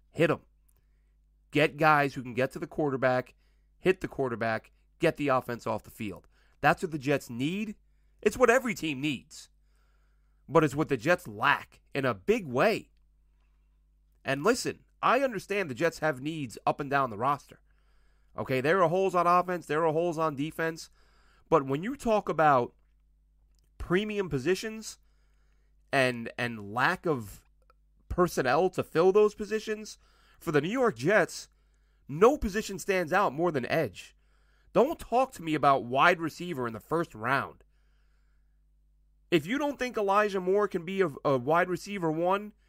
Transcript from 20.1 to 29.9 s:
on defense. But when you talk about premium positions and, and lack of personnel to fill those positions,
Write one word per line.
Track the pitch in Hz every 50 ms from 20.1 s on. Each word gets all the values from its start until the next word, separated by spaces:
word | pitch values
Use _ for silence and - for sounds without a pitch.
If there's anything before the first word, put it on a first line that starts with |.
| 147 160
on | 160 156 139
defense. | 127 147 160 - 175 165 160 165 156 - - _ _ _ _ _ _ _ _ _ _ _ -
But | 170 151 135
when | 135 139 156
you | 185 247 285
talk | - - 233 214 202 - 190
about | 165 165 151 151 139 123 120 - _ _ _ _ _ _ _ _ _ _ _ _ _ _ _ _ _ _ _ _ _ -
premium | - - 175 196 214 214 208 202 185 151
positions | 147 127 120 170 190 - 233 220 220 220 214 - - _ _ _ _ _ _ _ _ _ _ _ _ _ _ _ _ _ _ -
and, | 139 139 131 127 120 117 117 - -
and | - 120 120 117 107 101 101 107
lack | 123 135 165 180 - -
of | 170 143 120 104 98 - - _ _ _ _ _ _ _ _ _ _ _ _ _ -
personnel | - 175 180 160 - 170 135 123 135 156 185 180
to | - 135
fill | - - - 156 180 190
those | 190 214 214 208 -
positions, | - 208 190 214 220 - 220 214 214 214 -